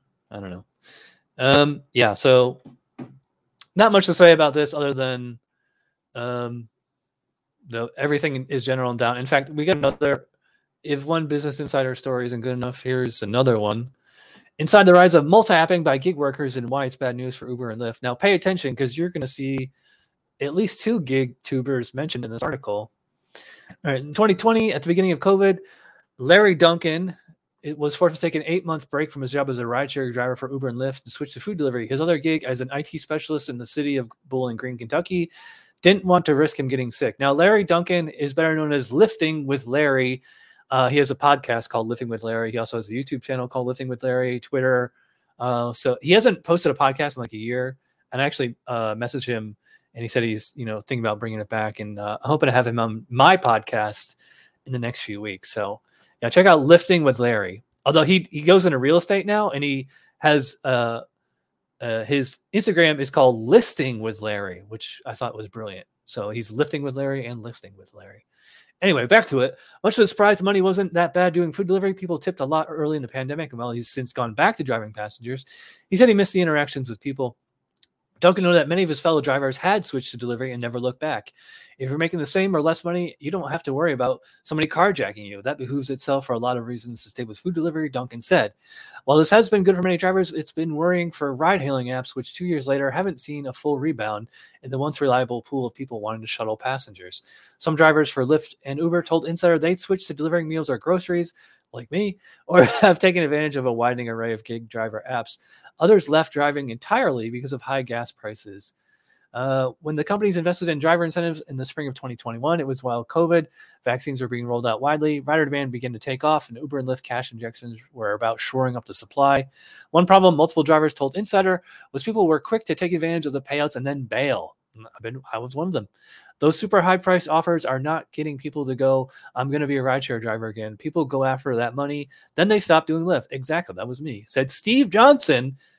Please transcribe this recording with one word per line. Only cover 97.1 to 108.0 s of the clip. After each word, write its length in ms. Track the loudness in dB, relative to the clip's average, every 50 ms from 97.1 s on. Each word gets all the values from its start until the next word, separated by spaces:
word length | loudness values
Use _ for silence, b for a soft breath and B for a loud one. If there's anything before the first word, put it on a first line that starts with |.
| -10 -12 B B B B B B B B
Some 160 | -4 -4 2
drivers 340 | 4 4 6 6 4 2 0
for 160 | 0 -2 0
Lyft 300 | 2 2 0 0 -4 -12 -16 _
and 140 | -10 -8 -4
Uber 240 | -2 -2 -2 -2 -2
told 240 | -2 -2 -2 -2 -4
Insider 320 | -4 0 2 2 2 4
they 160 | 2 0 -2
switched 320 | -2 -2 -4 -4 -4 -4 -8
to 80 | -8
delivering 340 | -6 -4 -2 -2 -2 -2 -4
meals 220 | -6 -6 -4 -4
or 80 | -6 -4
groceries, 540 | -2 -2 -2 -2 0 -2 -2 -2 -2 -4 -8 b b b b b b _ -18
like 180 | -18 -14 -8
me, 260 | -4 -4 -4 -4 -6 b b b b b b 4
or 160 | 6 6 6
<laughs> 180 | 6 6 4
have 160 | 6 6 6 6
taken 240 | 4 2 2 2
advantage 340 | 0 0 0 0 0 -2 -2
of 120 | -2 -2 -2
a 40 |
widening 380 | -2 0 0 0 0 -2 -6 -8
array 240 | -6 -6 -6 -6 -6
of 100 | -8 -8
gig 240 | -10 -10 -10 -10 -12
driver 360 | -8 -8 -8 -6 -8 -10 -10 -6
apps. 300 | -6 -6 -6 -6 -10 b b b b b b b b _
Others 300 | 4 6 6 6 4 4
left 240 | 2 2 2 0
driving 380 | -2 -2 -2 -2 -2 -4 -6 -8
entirely 600 | -10 -12 -4 -2 0 0 2 0 0 -2 -4 -6
because 220 | -8 -8 -8 -8
of 100 | -10 -10
high 200 | -6 -6 -4 -4
gas 280 | -4 -4 -6 -8